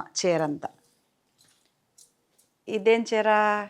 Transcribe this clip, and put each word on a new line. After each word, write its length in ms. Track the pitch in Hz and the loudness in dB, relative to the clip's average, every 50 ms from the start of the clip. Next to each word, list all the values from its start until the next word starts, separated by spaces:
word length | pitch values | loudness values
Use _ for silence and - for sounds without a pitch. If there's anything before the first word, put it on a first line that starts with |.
| - - _ - | -6 -6 _ -4
చీర 220 | - 185 170 160 160 147 | -2 0 0 0 -2 -4
అంతా. 180 | 147 - - - - _ _ _ _ _ _ _ _ _ _ _ _ _ _ _ _ _ _ _ _ _ _ _ _ _ - _ _ _ _ _ _ _ _ _ _ _ _ - 220 | -6 -8 -10 -14 -14 _ _ _ _ _ _ _ _ _ _ _ _ _ _ _ _ _ _ _ _ _ _ _ _ _ -20 _ _ _ _ _ _ _ _ _ _ _ _ -8 -8
ఇదేం 260 | 214 190 220 226 233 226 226 | 0 2 4 4 4 2 -2
చీర? 200 | 226 220 208 220 214 214 214 208 208 208 208 | -2 0 2 2 4 4 4 2 0 -2 -4